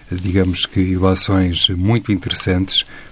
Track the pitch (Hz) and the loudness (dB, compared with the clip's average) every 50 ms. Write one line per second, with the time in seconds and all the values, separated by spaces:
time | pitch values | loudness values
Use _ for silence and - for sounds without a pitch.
0 | - - 90 90 90 98 90 98 92 92 87 - - - - 98 92 92 92 90 | -12 -10 -8 -6 -4 -2 0 2 2 2 0 -2 -2 -2 0 -2 0 0 0 2
1 | 92 95 92 - - - 98 95 92 90 87 - - - 95 87 92 104 117 117 | 2 2 2 2 2 2 2 2 2 2 2 0 0 0 0 0 0 2 2 0
2 | - - 101 90 - - 95 - - 98 92 90 95 95 - - - - - - | 0 -2 -2 -2 -2 -4 -4 -2 0 0 0 0 0 2 0 0 0 -2 -10 -20
3 | - - | -20 -20